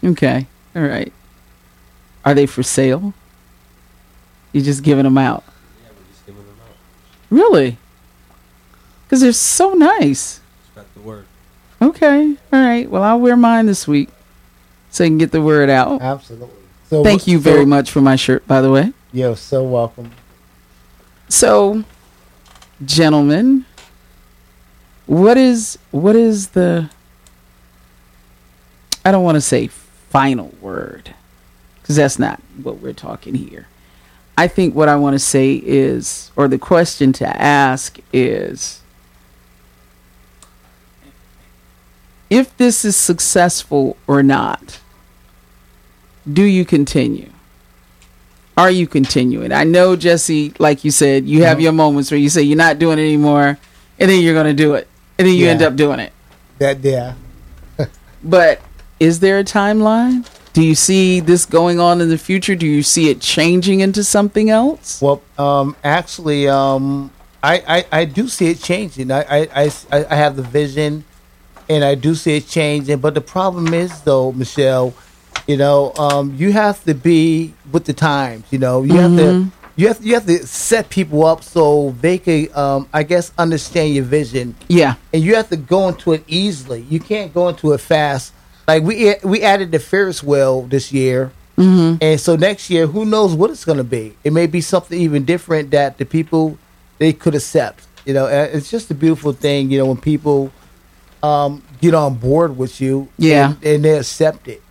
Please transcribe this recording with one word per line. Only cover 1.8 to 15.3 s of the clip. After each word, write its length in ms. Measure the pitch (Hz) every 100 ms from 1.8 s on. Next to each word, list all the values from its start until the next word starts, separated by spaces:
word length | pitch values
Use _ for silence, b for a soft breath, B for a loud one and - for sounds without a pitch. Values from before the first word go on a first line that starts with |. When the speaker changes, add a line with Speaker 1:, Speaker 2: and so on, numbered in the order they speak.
| _ _ _ _
Speaker 1:
Are 100 | 143
they 120 | 143 139
for 160 | -
sale? 500 | 131 - 135 131 202 196 _ _ _ _ _ _ _ _ _ _ _ _ _
You 100 | 147
just 200 | 139 139
giving 240 | 143 139 135
'em 120 | 135
out? 260 | 131 113 - _ _ _
Speaker 2:
Yeah, 60 | _
we're 200 | _ _
just 140 | _ -
giving 140 | 98
'em 140 | 101 101 -
out. 80 | _ _ _ _ _ _
Speaker 1:
Really? 480 | 240 453 254 131 117 _ _ _ _ _ _ _ _ _ _ _ _ _
'Cause 120 | 262
they're 120 | 254
so 400 | 233 - - 370
nice. 680 | 370 311 415 147 135 - - _ _ _
Speaker 2:
Spread 140 | - 101
the 60 | -
word. 240 | 104 107 101 _ _ _ _ _
Speaker 1:
Okay. 560 | 247 330 302 285 302 285 _
All 80 | 269
right. 300 | 262 233 -
Well, 120 | 185
I'll 160 | 202 233
wear 160 | 247 247
mine 300 | 233 233 220
this 200 | 196 -
week 220 | 147 139 _ _ _ _ _ _ _ _
so 140 | -
I 20 | 170
can 100 | 160
get 120 | 160